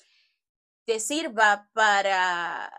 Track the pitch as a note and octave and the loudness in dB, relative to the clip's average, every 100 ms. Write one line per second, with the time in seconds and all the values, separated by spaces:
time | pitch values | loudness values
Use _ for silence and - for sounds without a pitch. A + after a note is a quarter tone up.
0 | _ _ _ _ _ _ _ _ - A3 | _ _ _ _ _ _ _ _ -4 -4
1 | - D4 D#4+ G#3+ G#3+ G3+ - A3+ A3 G3+ | -2 -4 -4 2 2 2 -2 0 2 2
2 | G3 F#3+ F#3 F3 E3+ E3+ G#2 | 2 0 0 -2 -4 -8 -12